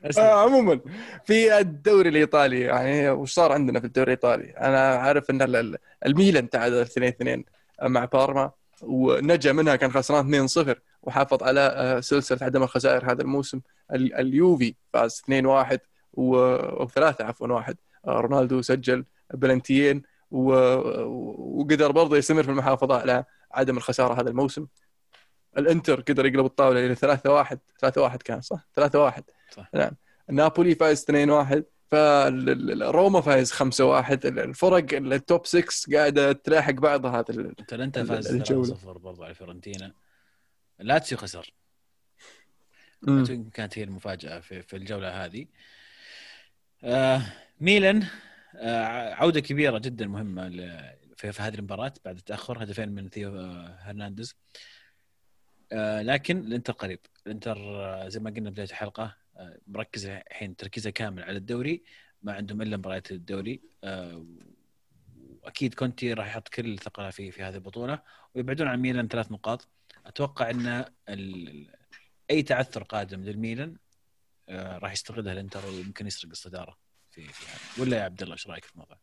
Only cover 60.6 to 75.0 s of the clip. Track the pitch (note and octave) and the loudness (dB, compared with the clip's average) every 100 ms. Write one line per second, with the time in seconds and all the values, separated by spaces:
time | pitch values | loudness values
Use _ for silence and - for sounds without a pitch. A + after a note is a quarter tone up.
60.6 | G2 A2+ G#2+ G2 A2 F#2 F2 G2+ G2 A#2+ | -14 -12 -10 -10 -12 -12 -12 -14 -10 -8
61.6 | C3+ E3+ _ _ _ _ G#2 G2+ G2+ G#2 | -8 -10 _ _ _ _ -14 -12 -12 -10
62.6 | A2 G#2 F#2+ F#2+ - F#2+ E2+ G2 G2 C3 | -8 -10 -10 -12 -12 -18 -12 -12 -10 -14
63.6 | _ _ G2 F#2+ F2 E2+ E2 E2+ G1+ G1+ | _ _ -16 -14 -14 -18 -20 -20 _ _
64.6 | _ _ _ _ _ B1+ C2 - - - | _ _ _ _ _ _ _ -20 -16 -8
65.6 | C3 - B2+ A#2+ B2 A2 G2+ A2 - - | -8 -6 -10 -6 -8 -8 -10 -12 -14 -12
66.6 | A2+ G2+ - - G2 F#2 G2 F#2 F#2+ F#2+ | -10 -12 -14 -14 -16 -14 -18 -14 -16 -14
67.6 | F#2 G#2+ A#2+ D3 _ _ _ B2+ B2 C#3 | -16 -12 -10 -12 _ _ _ -12 -8 -6
68.6 | D3 B2 B2+ B2+ A2+ A#2 A2 G#2+ G#2+ A#2+ | -4 -4 -4 -4 -6 -6 -8 -10 -8 -8
69.6 | _ _ _ _ - - C#3 C#3 A#2 A#2+ | _ _ _ _ -20 -8 -8 -6 -6 -6
70.6 | A#2+ A#2+ - _ - G2+ G2 F#2 E2 D2 | -6 -8 -10 _ -16 -14 -12 -14 -16 -20
71.6 | D2 _ _ - _ _ _ D3+ C#3 B2 | -20 _ _ -20 _ _ _ -4 -2 -4
72.6 | B2+ A2 G2+ G#2+ F#2+ F#2+ F#2+ G#2 A2+ A#2 | -4 -8 -10 -10 -10 -12 -12 -10 -10 -10
73.6 | D#3 E3 _ _ _ _ _ _ _ F#2 | -14 -18 _ _ _ _ _ _ _ -16
74.6 | F#2 F2+ F#2+ G2 | -14 -12 -12 -12